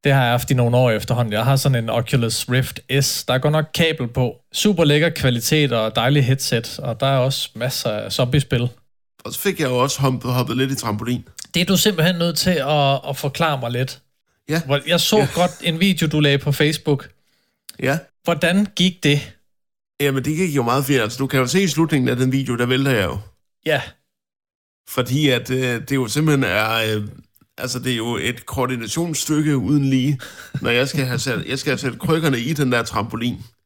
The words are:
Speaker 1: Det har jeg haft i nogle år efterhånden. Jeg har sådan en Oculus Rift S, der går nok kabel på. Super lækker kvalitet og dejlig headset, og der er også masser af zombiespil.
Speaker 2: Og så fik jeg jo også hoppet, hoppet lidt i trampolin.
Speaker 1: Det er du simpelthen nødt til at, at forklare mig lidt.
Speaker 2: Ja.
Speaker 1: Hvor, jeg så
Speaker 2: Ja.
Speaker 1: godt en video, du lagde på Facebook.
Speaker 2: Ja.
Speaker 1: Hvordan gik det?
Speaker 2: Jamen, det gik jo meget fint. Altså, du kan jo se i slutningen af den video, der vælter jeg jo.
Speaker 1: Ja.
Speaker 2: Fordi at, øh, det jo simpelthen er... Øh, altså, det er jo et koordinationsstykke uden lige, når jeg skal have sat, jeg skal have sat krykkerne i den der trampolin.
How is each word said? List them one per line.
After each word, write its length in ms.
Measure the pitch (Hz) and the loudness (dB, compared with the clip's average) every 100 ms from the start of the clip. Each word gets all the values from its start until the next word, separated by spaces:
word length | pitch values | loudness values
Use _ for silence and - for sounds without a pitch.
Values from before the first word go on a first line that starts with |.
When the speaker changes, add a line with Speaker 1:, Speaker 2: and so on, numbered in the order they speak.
Speaker 1:
Det 80 | 147 | 4
har 100 | 135 | 4
jeg 80 | 120 | 4
haft 200 | 123 - | 0 2
i 40 | |
nogle 220 | 127 120 123 | 2 4 4
år 140 | 127 | 4
efterhånden. 420 | 107 - 120 113 | 2 0 -2 0
Jeg 120 | 104 | 0
har 120 | 117 139 | 2 2
sådan 280 | 139 120 | 2 0
en 60 | 113 | 0
Oculus 560 | 113 120 131 117 107 - | -2 0 0 0 -2 -2
Rift 300 | 123 123 - - 135 | -2 -2 -10 -2 0
S, 240 | 135 - | 0 -2
der 140 | - 127 | -2 0
går 120 | 151 | 2
nok 140 | 156 156 | 0 0
kabel 340 | - 160 156 117 | 0 0 0 -4
på. 260 | 127 123 - _ | 0 -2 -4 _
Super 320 | - 208 175 | 0 2 4
lækker 240 | 156 147 165 | 4 4 2
kvalitet 640 | 165 135 120 - 156 139 | 2 0 0 0 2 2
og 240 | 117 110 113 | 2 0 0
dejlig 280 | 120 147 | 2 4
headset, 540 | 123 131 - 117 113 - | 2 0 0 -2 -4 -8
og 220 | 131 110 | -8 -2
der 60 | 135 | 0
er 120 | 135 | 2
også 320 | 131 139 - | 0 -2 -8
masser 360 | 110 127 - 117 | -6 -6 -4 -4
af 220 | 104 107 | -6 -6
zombiespil. 560 | - 123 147 - 123 123 - _ _ _ _ | -2 2 0 0 -2 -2 -6 _ _ _ _
Speaker 2:
Og 80 | - | -12
så 80 | - | -4
fik 200 | 202 175 | -4 -2
jeg 80 | 139 | -2
jo 80 | 123 | 0
også 220 | 139 135 | 0 2
hoppet, 320 | 139 131 123 | 0 0 -2
hoppet 240 | 127 127 123 | -2 -2 -2
lidt 140 | 131 | -2
i 40 | |
trampolin. 500 | 135 117 104 113 123 - - - | -2 -4 -4 -4 -6 -6 -18 -6
Speaker 1:
Det 80 | 170 | -2
er 40 | 180 | 0
du 100 | 185 | 2
simpelthen 400 | 214 175 165 175 | 2 2 0 2
nødt 200 | 170 147 | -2 0
til 140 | 180 | 0
at, 500 | 165 135 151 139 139 - | 0 0 2 2 0 -4
at 80 | 135 | -6
forklare 420 | 143 - 165 139 | -6 -2 -2 -2
mig 100 | 120 | -4
lidt. 300 | 123 127 - _ _ _ _ - | -4 -4 -8 _ _ _ _ -4
Speaker 2:
Ja. 120 | 160 135 | -4 0
Speaker 1:
Hvor, 140 | 143 147 | -2 0
jeg 140 | 170 | 0
så 180 | - 214 | 2 2
Speaker 2:
Ja. 100 | 139 | 2
Speaker 1:
godt 160 | 165 180 - | 0 0 0
en 180 | 175 160 | -4 0
video, 260 | 196 180 160 | 0 2 0
du 140 | 156 | 2
lagde 180 | 143 139 | 2 2
på 140 | 147 | 0
Facebook. 560 | 139 147 165 - 135 - _ _ _ _ _ - - | 2 0 0 -2 -2 -4 _ _ _ _ _ -20 -4
Speaker 2:
Ja. 160 | 127 156 - _ | -2 -2 -4 _
Speaker 1:
Hvordan 420 | - 165 170 190 208 - | -4 0 2 2 0 0
gik 260 | 180 175 | 0 2
det? 300 | 147 143 - - _ _ _ _ _ _ | 2 2 -2 -18 _ _ _ _ _ _
Speaker 2:
Jamen, 240 | 143 135 | -2 0
det 120 | 135 156 | -2 -2
gik 200 | 185 143 | 0 0
jo 60 | |
meget 220 | 117 131 | 2 0
fint. 160 | 139 135 | 2 0
Altså, 180 | 107 123 | 0 -2
du 80 | 135 | -2
kan 140 | 139 | 0
jo 60 | 123 | 2
se 160 | 180 | 2
i 60 | 190 | 2
slutningen 400 | 143 160 147 123 | 2 2 2 2
af 80 | 123 | 2
den 160 | 131 | 2
video, 240 | 135 131 120 | 0 0 -2
der 100 | 123 | 0
vælter 240 | 131 139 | 2 2
jeg 140 | 120 | 2
jo. 140 | 90 80 - _ _ _ 156 | 0 -4 -12 _ _ _ -2
Speaker 1:
Ja. 140 | 139 - _ _ _ _ _ _ _ _ _ - | -2 -2 _ _ _ _ _ _ _ _ _ -8
Speaker 2:
Fordi 400 | - 123 135 147 | -4 0 2 2
at, 220 | 123 117 | 2 0
øh, 300 | 131 127 117 | -2 -2 -4
det 120 | - | -2
jo 160 | 139 117 | -2 0
simpelthen 360 | 135 156 143 | 0 2 2
er... 520 | 113 101 110 113 110 107 | 2 2 2 0 0 -2
Øh, 60 | 104 - _ _ _ - | -4 -12 _ _ _ -10
altså, 200 | 123 123 | -8 -4
det 140 | 127 | -2
er 40 | 120 | -2
jo 200 | 117 110 | -2 -2
et 300 | 95 120 - | -4 -6 -8
koordinationsstykke 1120 | - 127 127 113 160 170 147 - 151 151 139 | -4 -2 -2 -4 -4 -4 -4 0 0 2 0
uden 280 | 117 147 | 2 2
lige, 360 | 135 131 131 139 - - - - | 4 2 2 -2 -6 -18 -10 -6
når 100 | 123 | 0
jeg 180 | 120 139 | 0 0
skal 160 | - 127 | -2 -2
have 120 | 127 | -2
sat, 280 | 139 113 - | -2 -4 -4
jeg 100 | 135 | -4
skal 120 | 156 | -4
have 80 | 127 | -2
sat 200 | 135 - | -4 -4
krykkerne 400 | - 165 160 120 | 0 2 2 0
i 140 | 120 | -2
den 200 | 151 131 | 0 0
der 100 | 123 | 0
trampolin. 640 | 110 110 113 117 120 - - _ | 0 -4 -4 -4 -6 -6 -14 _